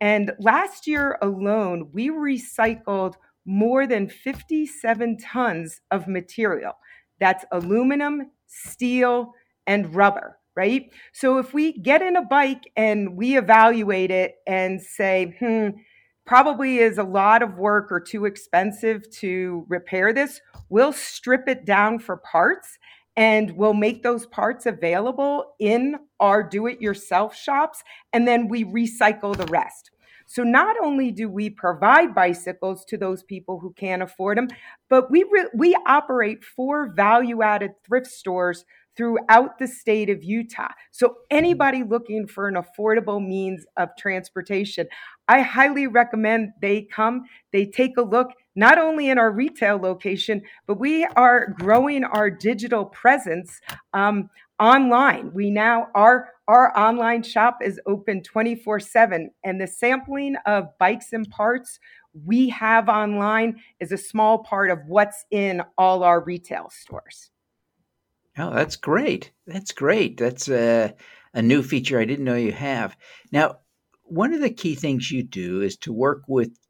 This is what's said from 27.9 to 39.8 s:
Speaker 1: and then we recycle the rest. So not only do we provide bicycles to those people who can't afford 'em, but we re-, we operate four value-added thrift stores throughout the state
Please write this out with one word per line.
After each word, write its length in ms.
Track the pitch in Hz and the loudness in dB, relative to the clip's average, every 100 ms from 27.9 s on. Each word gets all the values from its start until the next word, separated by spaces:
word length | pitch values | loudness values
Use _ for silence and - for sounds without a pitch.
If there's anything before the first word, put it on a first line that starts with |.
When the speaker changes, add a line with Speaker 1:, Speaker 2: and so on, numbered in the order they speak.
| - _ | -20 _
Speaker 1:
and 160 | 233 240 | 0 2
then 220 | 240 214 | 2 0
we 160 | 233 196 | -4 -4
recycle 680 | 233 226 - 214 214 202 | -2 -4 0 0 0 -4
the 120 | 196 165 | -6 -4
rest. 440 | 160 - - - _ _ _ _ | -4 -4 -10 -20 _ _ _ _
So 160 | 247 | -4
not 320 | 240 262 403 453 | 2 2 2 0
only 280 | 311 269 254 | -2 -2 -2
do 180 | 202 220 | -4 -8
we 200 | 190 208 | -6 -8
provide 640 | 208 175 156 208 294 330 | -4 -4 2 4 4 4
bicycles 720 | 196 180 175 180 180 190 185 - | 2 0 0 -8 -8 -8 -8 -10
to 120 | 214 | -6
those 260 | 190 185 | -6 -6
people 360 | - 185 180 180 | -12 -14 -12 -12
who 120 | 180 | -12
can't 300 | - 196 185 | -10 -6 -6
afford 360 | 185 - 196 208 | -6 -6 -2 -2
'em, 120 | 247 - - - - | -4 -8 -20 -20 2
but 200 | 262 254 | 2 4
we 140 | 320 403 | 4 4
re-, 160 | 403 339 | 2 2
we 240 | 233 349 359 - | 2 4 4 4
operate 560 | 285 302 254 214 - | 2 2 -2 -2 -4
four 480 | - - 262 294 262 | -12 -8 -4 -4 -2
value-added 800 | 175 208 233 247 233 214 208 196 - - | 0 4 4 2 0 0 0 -4 -12 -4
thrift 220 | 254 254 | -4 -4
stores 580 | - 190 180 180 175 - _ _ - | -10 -6 -2 -2 -4 -12 _ _ -8
throughout 640 | 233 226 - 226 262 - | -4 -2 6 6 6 -2
the 80 | 254 | -10
state 420 | - | -6